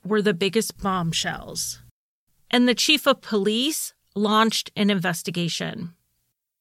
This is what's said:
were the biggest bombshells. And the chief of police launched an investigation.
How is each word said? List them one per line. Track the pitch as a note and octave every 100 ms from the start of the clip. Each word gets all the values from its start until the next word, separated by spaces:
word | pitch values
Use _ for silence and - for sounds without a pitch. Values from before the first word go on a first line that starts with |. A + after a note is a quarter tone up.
were | F3+ G#3+
the | G3+
biggest | E3+ G3 A3 G#3 -
bombshells. | G3+ F#3+ E3 D#3+ F3+ D3+ - - - - - _ _ _ _ _ _
And | B3 B3
the |
chief | A#3+ - D4+ C#4+
of | C4
police | - G#3+ G3 A3 C#4 D#4 - - _ G3+
launched | G#3 G#3+ A3+ - -
an | - G3+
investigation. | G3 F3+ E3+ - F3 E3 - - - E3+ - _ _ _ _ _ _